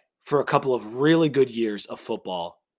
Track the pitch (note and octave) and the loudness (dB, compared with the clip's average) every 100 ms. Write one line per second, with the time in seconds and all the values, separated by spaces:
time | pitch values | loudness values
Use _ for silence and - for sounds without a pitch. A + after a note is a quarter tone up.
0 | _ _ - C#3+ - C#3+ C#3 B2 G#2+ A#2+ | _ _ -2 -2 2 0 2 -2 -4 0
1 | D3 E3 D#3+ C3+ C3 A2+ A2+ G2+ - - | 4 4 4 4 2 2 -2 -4 -8 -10
2 | - A2 - F2+ E2+ - _ | -6 -8 -6 -6 -8 -12 _